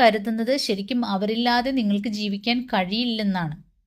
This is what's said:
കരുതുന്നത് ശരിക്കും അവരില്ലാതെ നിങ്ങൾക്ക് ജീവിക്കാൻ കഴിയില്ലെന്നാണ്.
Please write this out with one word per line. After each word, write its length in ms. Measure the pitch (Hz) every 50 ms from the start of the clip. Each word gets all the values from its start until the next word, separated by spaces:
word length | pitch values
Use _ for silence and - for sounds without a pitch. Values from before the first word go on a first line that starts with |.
കരുതുന്നത് 560 | 254 226 208 214 202 233 226 220 226 226 269
ശരിക്കും 500 | 294 - - 214 196 202 202 262 247 240
അവരില്ലാതെ 640 | 214 202 190 202 208 220 226 240 240 240 240 240 269
നിങ്ങൾക്ക് 380 | 269 262 226 202 202 208 202 247
ജീവിക്കാൻ 580 | 208 208 214 208 196 202 - 233 240 254 247
കഴിയില്ലെന്നാണ്. 960 | - - 202 185 180 202 226 247 240 226 220 214 202 185 185 170 156 151 - - _ _ _ _